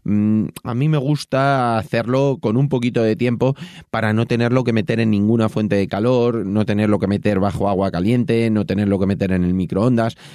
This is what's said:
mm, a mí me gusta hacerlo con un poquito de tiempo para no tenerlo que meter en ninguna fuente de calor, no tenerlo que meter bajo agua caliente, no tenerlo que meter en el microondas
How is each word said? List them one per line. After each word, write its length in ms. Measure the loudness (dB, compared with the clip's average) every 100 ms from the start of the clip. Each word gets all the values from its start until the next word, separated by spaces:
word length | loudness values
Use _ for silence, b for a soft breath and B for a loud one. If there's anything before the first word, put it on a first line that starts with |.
mm, 440 | -4 0 2 0 -2 -6 -8
a 80 |
mí 160 | -2 0
me 80 | 0
gusta 800 | 0 -2 -2 0 2 2 0 -2
hacerlo 600 | -2 -2 0 0 0 0
con 160 | 0 0
un 100 | 0
poquito 360 | 0 0 0
de 120 | 0 2
tiempo 400 | 0 0 0 -2 -8 B B
para 220 | -4 0
no 140 | 0 0
tenerlo 400 | 0 2 0 0
que 80 |
meter 260 | 0 0 0
en 120 | 0
ninguna 360 | 2 2 2 0
fuente 300 | -2 0 0
de 100 | 0
calor, 580 | -2 0 2 0 -2 -2
no 200 | -2 0
tenerlo 340 | 0 2 2
que 80 | 2
meter 320 | 0 0 0
bajo 300 | 0 0 0
agua 200 | 0 -2
caliente, 600 | 0 0 0 2 0 2
no 160 | 0 0
tenerlo 340 | 0 0 2
que 60 | 0
meter 260 | 0 0
en 140 | 0 0
el 80 |
microondas 640 | 0 0 0 2 2 0 -4 B